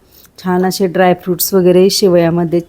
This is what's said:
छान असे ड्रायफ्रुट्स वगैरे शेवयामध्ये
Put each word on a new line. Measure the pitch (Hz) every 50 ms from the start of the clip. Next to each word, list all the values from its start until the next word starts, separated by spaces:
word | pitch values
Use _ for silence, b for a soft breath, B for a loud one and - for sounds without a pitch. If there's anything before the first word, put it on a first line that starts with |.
| b b b b b b _ - -
छान | 185 180 180 185
असे | 185 180 - 196
ड्रायफ्रुट्स | 185 - 185 185 180 175 180 - 185 175 165 - - 196
वगैरे | 190 175 180 175 180 185 196
शेवयामध्ये | - - 214 185 175 170 170 165 170 175 175 160 170 175 170